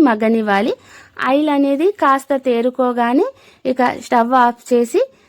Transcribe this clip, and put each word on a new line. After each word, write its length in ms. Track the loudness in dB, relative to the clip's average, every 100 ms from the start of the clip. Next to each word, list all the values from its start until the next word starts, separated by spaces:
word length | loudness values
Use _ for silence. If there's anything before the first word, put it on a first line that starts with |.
| 2
మగ్గనివ్వాలి. 680 | 2 0 0 0 0 0 -6 -10 -20 -20 -6 -2
ఆయిల్ 220 | 0 0 0
అనేది 320 | 0 0 -2 0
కాస్త 320 | 0 0 -2 -4 -2
తేరుకోగానే 800 | -2 -2 -2 -2 0 0 0 -2 -6 _ _ -6
ఇక 180 | -2 -2 -2 -2
స్టవ్ 280 | 0 2 2
ఆఫ్ 180 | 2 -2 -2
చేసి 300 | 0 0 -2 -4 _